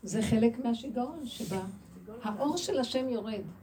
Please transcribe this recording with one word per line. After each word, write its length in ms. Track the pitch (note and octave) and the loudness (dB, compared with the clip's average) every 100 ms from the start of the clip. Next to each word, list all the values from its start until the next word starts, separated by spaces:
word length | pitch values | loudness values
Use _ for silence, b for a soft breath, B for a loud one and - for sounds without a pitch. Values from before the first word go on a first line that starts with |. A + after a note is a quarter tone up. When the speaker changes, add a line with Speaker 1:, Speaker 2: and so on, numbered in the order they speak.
Speaker 1:
זה 200 | - A3 | -2 0
חלק 360 | G#3+ A3+ A3+ A3+ | 4 6 6 4
מהשיגעון 680 | B3+ A#3 C4+ A3+ B3+ E4 B3+ | 0 0 -2 -2 -2 -4 -10
שבא. 200 | - E3 F#3+ F#3+ - - | -6 -4 -2 -4 -10 -16
Speaker 2:
שיגעון 240 | - G#3+ A3+ | -18 -14 -6
Speaker 1:
האור 260 | A3 G#3 C#4+ | -6 0 2
Speaker 2:
כבר. 80 | E4+ | 2
Speaker 1:
של 220 | - D#4 | 2 2
השם 300 | A#3 C4 C4 | 2 2 2
יורד. 320 | A#3 G#3 G#3+ E3 F3+ | 0 -2 -4 -6 -10